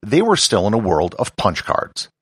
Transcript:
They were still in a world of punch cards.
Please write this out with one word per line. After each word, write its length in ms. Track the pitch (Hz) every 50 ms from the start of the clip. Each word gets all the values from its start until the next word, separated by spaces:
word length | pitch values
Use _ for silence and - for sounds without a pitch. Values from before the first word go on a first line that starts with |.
| -
They 200 | 110 110 160 214
were 140 | 233 202
still 300 | 160 - - - 101 90
in 80 | 101 104
a 40 | 113
world 360 | 110 95 85 76 82 90 - -
of 180 | 120 - -
punch 280 | - - 101 80 - -
cards. 440 | - - - - - _ - - - _ _